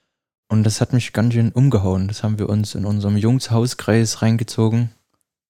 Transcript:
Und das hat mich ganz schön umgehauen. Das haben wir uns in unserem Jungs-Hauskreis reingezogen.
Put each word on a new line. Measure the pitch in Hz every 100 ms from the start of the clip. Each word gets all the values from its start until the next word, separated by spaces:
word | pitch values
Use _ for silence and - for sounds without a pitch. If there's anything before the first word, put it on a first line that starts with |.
| _ _ _ _ -
Und | 110
das | 107 104
hat | -
mich | 123 -
ganz | - 120
schön | 117 113
umgehauen. | 123 139 107 95 92 98
Das | 107
haben | 107 104
wir | 101
uns | 104 101
in | -
unserem | 101 104 101 104
Jungs-Hauskreis | 110 127 - 117 120 - - 113 113 -
reingezogen. | 113 113 107 - 110 113 117 - _ _ _ _ _